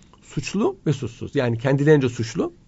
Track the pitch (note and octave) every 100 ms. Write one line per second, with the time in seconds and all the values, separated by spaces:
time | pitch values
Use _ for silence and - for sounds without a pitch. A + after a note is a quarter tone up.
0 | - - - - - F#3+ E4+ F#4+ - C#3+
1 | A2+ - - C#3 B2 A2+ C3+ C#3 C#3+ D3+
2 | B2+ A#2 A2 E3+ E4+ -